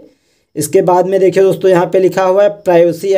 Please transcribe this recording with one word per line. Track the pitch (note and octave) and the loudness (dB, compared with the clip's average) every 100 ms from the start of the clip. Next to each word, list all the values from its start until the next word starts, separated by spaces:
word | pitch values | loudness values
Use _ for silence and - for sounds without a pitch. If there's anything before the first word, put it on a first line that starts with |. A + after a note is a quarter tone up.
| - _ _ _ _ - | -14 _ _ _ _ -10
इसके | D3+ F#3+ | -2 0
बाद | F3+ F3+ F3+ | 2 0 0
में | F#3+ | 0
देखिए | F#3+ F3+ | 0 2
दोस्तों, | F#3+ F3 F#3+ | 0 0 0
यहाँ | F3 F3+ | 0 0
पे | F#3+ | 0
लिखा | F#3 F#3 | 0 0
हुआ | F#3+ F#3+ | -2 0
है | G3+ G3+ | 0 -2
privacy | - E3+ E3+ E3 G3 | -2 2 2 0 -2